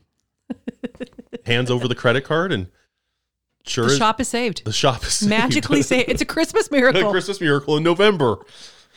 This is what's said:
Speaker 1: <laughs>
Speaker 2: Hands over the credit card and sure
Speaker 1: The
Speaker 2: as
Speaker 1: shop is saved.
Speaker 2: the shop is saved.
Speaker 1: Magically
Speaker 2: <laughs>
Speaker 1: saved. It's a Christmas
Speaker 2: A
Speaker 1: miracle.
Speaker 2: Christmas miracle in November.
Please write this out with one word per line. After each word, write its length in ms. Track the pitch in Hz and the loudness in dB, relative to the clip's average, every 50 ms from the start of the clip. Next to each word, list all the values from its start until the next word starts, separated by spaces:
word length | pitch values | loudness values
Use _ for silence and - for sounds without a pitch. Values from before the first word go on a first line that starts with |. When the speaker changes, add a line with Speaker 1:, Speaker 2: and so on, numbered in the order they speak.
| _ _ _ _ _ _ _ _ _ - | _ _ _ _ _ _ _ _ _ -16
Speaker 1:
<laughs> 960 | 254 - _ 247 - _ - 240 - - 247 - _ - - _ - 233 - | -16 -14 _ -16 -14 _ -14 -14 -14 -14 -16 -16 _ -20 -20 _ -20 -12 -4
Speaker 2:
Hands 240 | 117 117 120 127 123 | -2 -2 0 0 0
over 180 | 123 123 123 123 | -2 -2 -2 -4
the 60 | 120 | -4
credit 280 | - - 123 117 139 135 | -2 0 0 0 0 -2
card 280 | - 151 160 180 190 147 | -2 -2 -2 -2 -2 -4
and 140 | 101 92 - _ _ _ _ _ _ _ _ _ _ _ _ _ _ _ _ _ _ _ | -6 -6 -10 _ _ _ _ _ _ _ _ _ _ _ _ _ _ _ _ _ _ _
sure 200 | - - 127 117 | -6 -4 0 0
Speaker 1:
The 40 | 127 | 2
Speaker 2:
as 60 | 143 | 2
Speaker 1:
shop 240 | 139 226 214 220 - | 2 2 2 0 0
is 60 | 247 - | -4 -4
saved. 340 | - 233 247 226 165 - - | -4 -2 -2 -4 -4 -6 -6
Speaker 2:
the 80 | 107 | -6
shop 320 | 107 - - 135 117 - - | -2 2 2 2 2 0 -4
is 100 | - - | -4 -2
saved. 160 | - 208 202 | 0 0 2
Speaker 1:
Magically 520 | 214 226 240 254 - 302 - - 285 285 | 2 2 2 0 0 -2 0 2 2 2
Speaker 2:
<laughs> 100 | 269 - | 2 2
Speaker 1:
saved. 160 | 262 254 240 - | 2 0 2 0
It's 120 | 254 - | -2 -2
a 40 | 302 | -4
Christmas 440 | - - 330 320 - - 453 - - | -2 -2 -2 -2 0 0 0 0 2
Speaker 2:
A 20 | 285 | 2
Speaker 1:
miracle. 380 | 269 247 262 - 190 214 208 | 2 4 4 4 2 2 2
Speaker 2:
Christmas 300 | 190 180 175 196 196 - | 0 -2 -2 -4 -6 -2
miracle 340 | 175 147 143 143 - 151 151 | 0 2 2 2 2 0 0
in 80 | 151 160 | 2 2
November. 600 | 170 175 175 202 214 196 156 139 113 98 - - - - - - - - - _ _ _ | 2 2 4 4 4 4 4 2 0 0 -2 -6 -14 -20 -20 -20 -20 -20 -20 _ _ _